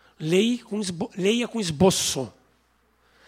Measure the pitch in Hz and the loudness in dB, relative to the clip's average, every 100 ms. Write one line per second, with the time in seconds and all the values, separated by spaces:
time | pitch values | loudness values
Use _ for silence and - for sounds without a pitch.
0 | _ - 156 180 226 247 - 208 190 170 | _ -8 0 2 2 0 -4 -6 -6 -6
1 | 220 - 185 233 240 226 185 143 185 - | -8 -2 0 0 -2 -4 -4 4 4 4
2 | - 139 120 - _ _ _ _ _ _ | -2 -4 -6 -10 _ _ _ _ _ _
3 | _ _ | _ _